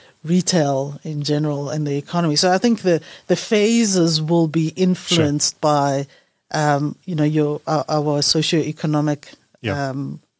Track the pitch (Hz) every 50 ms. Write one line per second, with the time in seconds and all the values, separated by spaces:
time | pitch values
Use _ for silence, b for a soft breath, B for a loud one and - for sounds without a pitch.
0 | B B B B - 151 175 185 175 - 180 170 147 143 139 135 139 147 147 -
1 | - 160 151 147 143 147 151 147 156 151 143 143 143 135 127 156 151 143 139 143
2 | 143 - - 175 170 160 147 - 185 180 185 190 247 240 226 - - 185 170 156
3 | B B B B B B 180 - - - 226 208 208 226 233 233 233 202 190 180
4 | 165 165 160 156 156 151 170 170 165 156 143 165 156 160 160 180 185 185 180 -
5 | - - 180 165 156 147 143 147 - - - - - 151 147 143 139 143 139 139
6 | 139 - b b b b b b b - - 156 151 147 143 139 151 147 - _
7 | - 185 175 151 151 151 151 156 147 147 147 143 - 151 156 147 - - 156 151
8 | 147 151 143 147 151 - - 160 156 - 175 156 139 147 151 - - 156 151 151
9 | 147 151 147 143 - - - - _ _ _ _ - 107 143 143 139 135 127 143
10 | 135 139 147 147 _ _ _ _